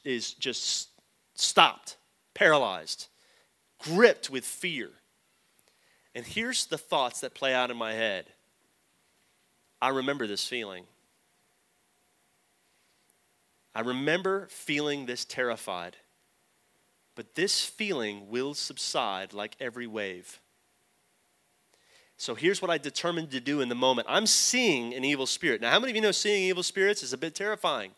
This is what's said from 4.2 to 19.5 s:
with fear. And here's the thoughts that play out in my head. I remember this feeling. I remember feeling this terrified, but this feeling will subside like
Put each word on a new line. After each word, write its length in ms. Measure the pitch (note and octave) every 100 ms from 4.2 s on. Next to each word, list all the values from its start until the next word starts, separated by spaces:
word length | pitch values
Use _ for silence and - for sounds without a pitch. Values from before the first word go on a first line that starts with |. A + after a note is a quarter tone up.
| -
with 160 | C3
fear. 460 | - - F3+ C#3+ C#2+ - _ _ _ _ _ _ _ _ _ _ _
And 120 | A#2+ A#2+
here's 400 | G#3 A#3+ A#3+ -
the 120 | D#3
thoughts 420 | - D#3 B2 -
that 140 | C3
play 200 | - C3+
out 160 | B2+ B2
in 60 | A#2+
my 160 | A2
head. 340 | A2 A2 F#2 - _ _ _ _ _ _ _ _ _ _ _ _ _ _ _
I 80 | B2+
remember 360 | C3+ C3 C#3+ G#2+
this 220 | G2 -
feeling. 360 | B2 G#2 F2+ - _ _ _ _ _ _ _ _ _ _ _ _ _ _ _ _ _ _ _ _ _ _ _ _ _ _ _ _
I 60 | A2
remember 680 | A#2+ B2+ D3 F3+ F#3 G3 F#3
feeling 560 | - - D3 D3 C#3+ B2
this 180 | B2
terrified, 720 | - - B2 A2+ - F2+ F2+ - _ _ _ _ _ _ _ _ _ _ _
but 200 | - -
this 300 | D#3 G3 -
feeling 640 | - - G#3 D3 G#2+ G2+ G2+
will 240 | A#2+ C#3
subside 800 | D3 - C3+ - D3 A2 F#2+ G2
like 220 | G#2 G#2